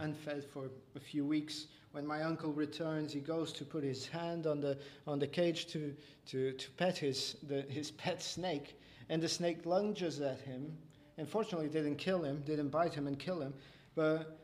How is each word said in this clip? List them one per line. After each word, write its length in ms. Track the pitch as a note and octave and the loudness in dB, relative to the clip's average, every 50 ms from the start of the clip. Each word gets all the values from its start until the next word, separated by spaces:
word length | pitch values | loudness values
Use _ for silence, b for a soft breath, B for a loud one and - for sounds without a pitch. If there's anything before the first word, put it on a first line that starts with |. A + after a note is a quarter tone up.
unfed 440 | D#3 D3+ C#3+ D3+ - D3+ D3 C#3+ C#3 | -4 -4 -4 -4 -4 -4 -4 -4 -6
for 240 | - - C#3+ C3+ B2+ - - - - - | -6 -8 -8 -8 -8 -8 -12 -16 -14 -14
a 40 | C3+ | -14
few 240 | - - D3 D3 C#3+ | -10 -2 0 2 2
weeks. 440 | C#3+ D#3 D3+ D3+ - - - - B B B B B | 4 4 2 2 0 -4 -8 -8 B B B B B
When 120 | - D3 C#3+ | -8 -6 -4
my 180 | D3+ D3+ D#3 | -2 0 0
uncle 300 | D#3 E3 D#3+ D#3 D#3+ D#3 | 0 0 0 0 0 0
returns, 600 | C#3+ D3+ D3+ D3 - - E3 D#3 D#3 D#3 D3+ C#3+ | 2 2 0 0 0 -2 0 0 2 0 0 0
he 80 | C#3+ C#3+ | -2 -2
goes 320 | C#3 D#3 D#3+ E3 D#3 - | -2 0 2 2 0 0
to 120 | - - C#3+ | -2 -6 -6
put 200 | - - D#3+ C#3 | -4 -2 0 0
his 240 | C#3 A#2+ A2+ - - | 0 0 -2 -4 -4
hand 400 | D#3+ E3+ E3+ E3+ E3+ E3+ D#3+ D#3 | -4 -2 -2 0 0 2 2 2
on 120 | D3 C#3+ | 2 2
the, 160 | C#3+ C#3+ C#3 C#3 B B B B - | 2 2 0 0 B B B B -4
on 140 | D3+ D3 C#3+ | -2 0 2
the 60 | C#3+ C#3 | 2 2
cage 400 | - F3+ F3 E3+ E3 E3 - - | 4 4 4 4 4 2 -2 -2
to, 260 | - D#3+ D3+ D3 C#3 B B B B B - | -2 -2 -2 -2 -4 B B B B B -10
to, 260 | - - C3 C3 C3 | -4 0 2 2 2
to 180 | C3 C3+ - - | 0 -2 -6 -6
pet 260 | - - F3 F#3 F3+ - | 0 2 2 2 2 2
his, 380 | D#3 C#3 C3 C3 - - - - - | 2 2 2 2 0 -2 -4 -6 -4
the, 160 | C#3 C#3 C#3 | -2 -2 -2
his 300 | C#3+ C#3+ A#2+ D#3 D3 - | -2 -2 -2 -4 -4 -6
pet 280 | - - - F3+ E3+ E3+ | -6 -2 0 0 0 0
snake. 560 | - - - E3+ F3 F#3 D#3 C#3 - - B B B B B B B - | -2 -4 -4 -2 0 0 0 0 -2 -6 B B B B B B B 0
And 140 | D#3+ E3 | 0 2
the 60 | E3 D#3 | 2 2
snake 360 | - - F3 F3 E3+ E3 - | 2 2 2 2 2 0 2
lunges 560 | E3 F3 G3 G#3 G#3+ G#3 E3 F3+ D#3+ C3+ C#3+ | 4 4 4 4 4 2 0 0 0 0 0
at 200 | C#3+ C3+ B2 - | 0 0 0 -2
him. 360 | - C3+ C3 B2+ C#3+ D#3 D#3 - - B B B B B B | -6 -8 -6 -6 -6 -8 -8 -10 -14 B B B B B B
And 120 | - D3+ C3+ | -8 -4 0
fortunately, 380 | - A3 G#3+ G#3+ F#3 D#3+ D#3 | 0 0 0 0 0 0 0
it 60 | D3 | 2
didn't 220 | D#3 D#3+ D3+ D3 C#3+ | 2 2 2 2 0
kill 300 | D3 - F#3 F#3+ F3+ D#3+ | 0 2 2 2 2 2
him, 180 | C3+ C#3 D3+ C#3 | 0 -2 -2 -2
didn't 260 | D3+ D#3 D3 D3 C3+ | 0 0 0 2 2
bite 220 | C#3+ D#3 F3 E3 | 4 4 4 4
him 140 | - D3 C#3+ | 2 0 -2
and 100 | C#3+ C#3 | -2 -2
kill 240 | C#3+ - F3+ F#3 E3 | -2 -2 -2 -2 -2
him. 140 | C3+ C#3 C#3 B B B B B B B - | -2 -4 -6 B B B B B B B 2
But, 420 | E3 D#3 D#3 D#3 D#3+ D#3 D#3 B B | 4 6 6 6 4 0 -4 B B